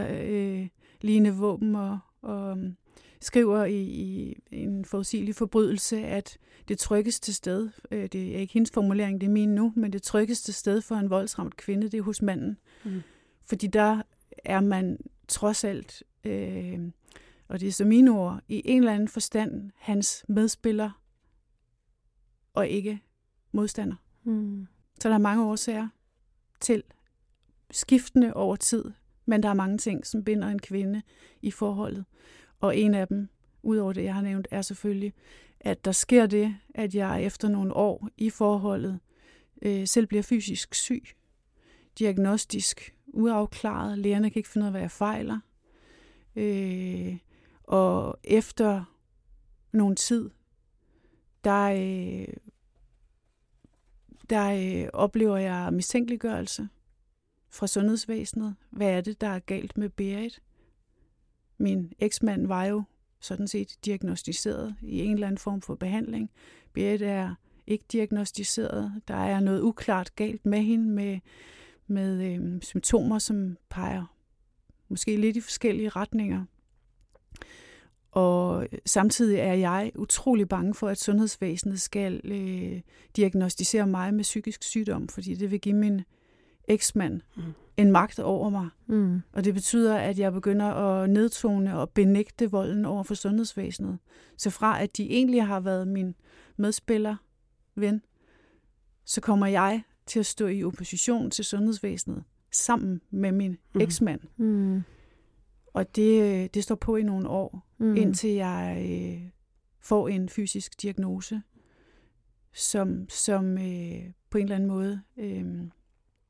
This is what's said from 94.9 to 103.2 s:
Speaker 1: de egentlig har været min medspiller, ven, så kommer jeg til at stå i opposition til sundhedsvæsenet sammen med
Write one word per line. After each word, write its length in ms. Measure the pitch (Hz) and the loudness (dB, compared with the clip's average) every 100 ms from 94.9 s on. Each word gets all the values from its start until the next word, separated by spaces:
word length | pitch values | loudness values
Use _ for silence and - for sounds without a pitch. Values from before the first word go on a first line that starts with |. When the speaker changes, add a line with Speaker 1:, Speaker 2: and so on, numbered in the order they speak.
| - | -4
Speaker 1:
de 60 | 202 | -2
egentlig 360 | 247 254 247 208 | 2 4 4 2
har 140 | 196 | 0
været 280 | 190 185 185 | -2 -2 -2
min 260 | 196 185 - _ - - - | -2 -4 -8 _ -20 -12 -4
medspiller, 600 | 208 214 - 214 214 208 _ _ _ _ _ | -2 -2 0 0 0 -4 _ _ _ _ _
ven, 280 | 202 202 214 - _ _ _ _ _ _ _ _ _ | -2 0 0 -4 _ _ _ _ _ _ _ _ _
så 160 | - - | -6 -2
kommer 260 | - 202 196 | 2 2 4
jeg 360 | 196 196 220 - _ - | 2 2 0 -6 _ -4
til 140 | 226 | -2
at 60 | 202 | -2
stå 200 | - 202 | -2 -2
i 180 | 196 | -2
opposition 640 | 185 175 175 175 - 233 - | -4 -6 -8 -2 0 0 -2
til 140 | - | -4
sundhedsvæsenet 800 | 202 202 214 208 202 180 - - - _ _ | -4 0 0 0 -4 -6 -6 -8 -10 _ _
sammen 500 | - - 240 190 180 - | -2 0 0 0 -4 -4
med 220 | 196 | -2